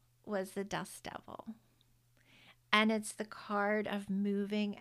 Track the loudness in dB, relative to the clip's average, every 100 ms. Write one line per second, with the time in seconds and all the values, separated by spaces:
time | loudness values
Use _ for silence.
0 | _ _ -4 -2 -2 -4 -4 -4 -6 -8
1 | -10 -10 -10 -12 -10 -14 _ _ _ _
2 | _ _ -20 -20 -20 -20 _ 6 6 4
3 | 0 -6 -8 -10 -4 0 2 2 0 -2
4 | 0 2 2 2 0 0 0 -2